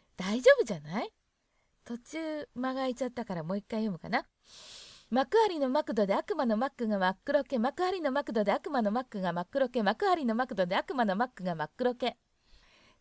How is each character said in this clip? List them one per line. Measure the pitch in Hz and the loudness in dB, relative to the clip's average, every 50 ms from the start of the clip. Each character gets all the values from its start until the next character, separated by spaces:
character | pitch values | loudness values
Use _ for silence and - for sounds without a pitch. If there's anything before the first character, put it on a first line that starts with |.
| _ _ _ | _ _ _
大 | - 180 190 214 247 | -8 -6 -4 -2 4
丈 | 254 494 571 508 | 6 6 6 6
夫 | 415 | 4
じ | 220 190 | -2 -4
ゃ | 151 | -8
な | 147 151 175 220 | -8 -8 -6 -6
い？ | 330 453 _ _ _ _ _ _ _ _ _ _ _ _ _ _ - | -6 -6 _ _ _ _ _ _ _ _ _ _ _ _ _ _ -14
途 | - 240 | -12 -12
中 | 240 240 - - 320 320 311 311 302 - - - | -12 -12 -10 -10 -8 -6 -6 -6 -8 -8 -10 -8
間 | 240 254 262 | -6 -6 -4
が | 262 | -4
空 | 262 262 | -2 -2
い | 262 240 | -4 -2
ち | - 262 | -4 -4
ゃ | |
っ | 247 | -6
た | 247 240 226 | -6 -8 -8
か | - 180 | -6 -6
ら | 170 156 | -6 -4
も | 160 196 | -4 -6
う | |
一 | 208 - | -6 -6
回 | - 233 220 | -4 -4 -2
読 | 220 214 180 | -2 -2 -4
む | 156 | -6
か | - 165 | -6 -4
な。 | 202 262 - _ _ _ _ - - - - - - - - - - - - - | -4 -4 -4 _ _ _ _ -20 -20 -20 -18 -18 -18 -18 -18 -18 -20 -18 -8 -2
幕 | 220 262 277 - - 453 440 | 0 0 2 4 4 4 4
張 | 415 349 302 | 4 2 0
の | 277 254 | 0 2
マ | 262 294 302 | 2 0 0
ク | - 226 | 0 2
ド | 220 208 | 2 2
で | 190 196 | 2 2
悪 | 285 - - 415 | 0 0 -2 -2
魔 | 311 269 | 0 2
の | 233 214 | 2 2
マ | 214 254 | 2 0
ッ | 285 | -2
ク | _ - 240 | _ -4 -2
が | 220 214 | 0 0
真 | 196 185 185 | 2 2 2
っ | 185 _ - | 0 _ -2
黒 | - 190 - - | 0 0 0 0
け。 | - 277 233 | 0 0 0
幕 | 220 269 - - 359 | 0 0 0 0 0
張 | 370 392 370 | 0 0 0
の | 311 277 | -2 0
マ | 254 285 285 | 0 0 -2
ク | - 220 | 0 0
ド | 233 208 | 0 2
で | 196 | 2
悪 | 196 285 - 370 | 2 0 0 -2
魔 | 285 254 | 0 0
の | 220 202 | 0 2
マ | 208 254 | 0 -2
ッ | 262 | -4
ク | - - 202 | -4 -6 -4
が | 185 180 | -2 -2
真 | 170 175 175 | -2 -2 -4
っ | _ | _
黒 | - 277 269 247 | 0 0 0 2
け。 | - 247 214 | 0 0 0
幕 | 190 214 - 415 | 0 0 2 2
張 | 392 359 339 277 | 2 2 2 2
の | 233 220 | 0 0
マ | 226 262 | 0 -2
ク | - 226 | -2 0
ド | 196 185 | -2 0
で | 175 190 | 0 0
悪 | 254 302 - 349 | -2 -2 -2 -2
魔 | 254 233 | -2 0
の | 202 180 | 0 2
マ | 202 247 | 0 0
ッ | 254 | -2
ク | - - 180 | -4 -8 -6
が | 185 170 | -6 -4
真 | 156 151 | -4 -6
っ | - _ | -8 _
黒 | - - 247 240 | -2 -2 -2 0
け。 | 247 254 233 - _ _ _ _ _ _ _ - _ _ _ _ _ _ _ _ _ | 0 -4 -4 -4 _ _ _ _ _ _ _ -20 _ _ _ _ _ _ _ _ _